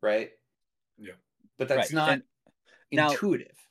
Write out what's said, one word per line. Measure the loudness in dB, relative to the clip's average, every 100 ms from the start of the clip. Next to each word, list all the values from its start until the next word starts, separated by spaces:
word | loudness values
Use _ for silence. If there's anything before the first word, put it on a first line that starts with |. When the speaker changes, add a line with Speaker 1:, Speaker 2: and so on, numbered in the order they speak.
Speaker 1:
Right? | 0 -2 -2 _ _ _ _ _ _ _
Speaker 2:
Yeah. | -20 -20 _ _ _ _
Speaker 1:
But | -2
that's | 0 0
Speaker 3:
Right. | 0
Speaker 1:
not | 0
Speaker 3:
And | 0 -2 _ _ _ _ _ _
now, | 2 2
Speaker 1:
intuitive. | 2 0 -2 -4 -20 _